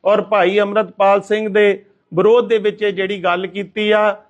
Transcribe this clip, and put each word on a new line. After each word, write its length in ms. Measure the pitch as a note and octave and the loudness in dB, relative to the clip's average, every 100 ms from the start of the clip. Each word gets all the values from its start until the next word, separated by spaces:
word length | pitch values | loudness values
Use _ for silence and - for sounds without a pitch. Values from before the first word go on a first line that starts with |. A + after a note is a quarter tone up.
| F#3 | 0
ਔਰ 160 | G#3 | 0
ਭਾਈ 380 | - G#3 F3+ G3+ | 0 0 2 0
ਅੰਮ੍ਰਿਤਪਾਲ 640 | G3+ G3+ G#3 - G3 G3+ | 0 -2 -4 0 2 2
ਸਿੰਘ 280 | G3 G#3+ G#3+ | 0 -6 -2
ਦੇ 340 | G3+ G#3 G3 _ _ _ | 2 2 0 _ _ _
ਵਿਰੋਧ 340 | D#3+ G#3 A#3+ G#3+ | 0 4 4 2
ਦੇ 100 | A3 | 0
ਵਿੱਚ 240 | G#3 G#3 | -2 -4
ਇਹ 120 | G#3 | -6
ਜਿਹੜੀ 300 | F#3 F#3+ G3+ | -4 -6 -4
ਗੱਲ 240 | F3 F3+ F#3+ | -2 -2 -6
ਕੀਤੀ 440 | F#3+ G3 G#3+ G#3 | -10 -10 -6 0
ਆ 240 | G#3+ G#3+ G3+ _ | 2 0 -2 _